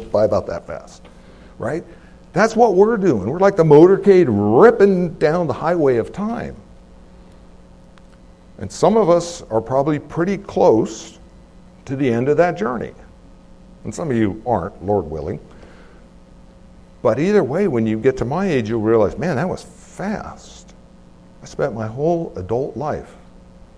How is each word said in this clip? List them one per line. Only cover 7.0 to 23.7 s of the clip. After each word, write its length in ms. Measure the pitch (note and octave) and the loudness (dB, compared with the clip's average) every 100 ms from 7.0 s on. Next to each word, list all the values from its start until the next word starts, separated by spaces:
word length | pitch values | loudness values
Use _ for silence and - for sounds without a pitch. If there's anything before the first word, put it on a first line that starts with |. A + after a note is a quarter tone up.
| - - - - - - - - - - - - - - - - | -20 -20 -20 -20 -20 -20 -20 -20 -20 -20 -20 -20 -20 -20 -20 -16
And 120 | G2 | -16
some 260 | - D#3+ A3+ | -2 0 2
of 120 | F3+ | 2
us 360 | E3+ E3+ - - | 2 0 -10 -6
are 120 | A2+ | -4
probably 400 | A2+ C3 C#3 D3+ | -2 -2 0 -2
pretty 380 | - - E3+ G3+ | -6 -6 -4 -4
close 800 | - - F3 A2+ F3+ - - - - - - - - - | -6 2 4 4 2 -6 -16 -20 -20 -20 -20 -20 -20 -20
to 100 | - | -10
the 140 | C3+ C#3 | -4 -2
end 200 | A#2 C3 | 0 0
of 80 | D3 | 2
that 180 | F3 E3 | 2 0
journey. 380 | A3 B3 - - - - - - - - - - | -6 -6 -10 -14 -20 -20 -20 -20 -20 -20 -20 -16
And 100 | - | -14
some 160 | - E3+ | -8 -4
of 60 | A#2 | -2
you 260 | G#2+ F#2 | -2 -4
aren't, 400 | B2 A2 E2+ - | -4 -4 -4 -8
Lord 240 | F#2 G#2 D#2 | -4 -2 -2
willing. 300 | D#2 D2 B2 - - - - - - - - - - - - - - - - | -8 -8 -10 -12 -20 -20 -20 -20 -20 -20 -20 -20 -20 -20 -20 -20 -20 -20 -4
But 180 | - A2 | -2 0
either 240 | F3 G#3 | 2 2
way, 240 | C#3 D#3 G3+ | 0 -2 -2
when 180 | A#2+ A2 | 0 -2
you 120 | A2 | 0
get 180 | B2+ B2+ | 0 0
to 80 | |
my 240 | A#2 D#3 G3 | -2 -4 -2
age, 180 | C#3 G#2+ | -2 -2
you'll 120 | A#2 | -2
realize, 360 | G#2+ A2+ G2+ - | 2 2 2 -2
"Man, 200 | D#3+ C3+ | -4 -4
that 120 | F3+ | -4
was 140 | - | -6
fast." 1120 | - - - - F#3 G#3 - - - - - - - - - - - - | -12 -20 -20 -12 -8 -8 -10 -16 -20 -20 -20 -20 -20 -20 -20 -20 -20 -20
I 60 | - | -18
spent 260 | - D3+ | -8 -6
my 140 | A2+ A2 | -6 -10
whole 460 | A#2+ D3+ F3 - | -6 -4 -4 -6
adult 420 | - F2+ A#2 D3+ A2 | -10 -6 -6 -6 -8
life 380 | D3 C3 - - - - - - - | -8 -8 -10 -20 -20 -20 -20 -20 -20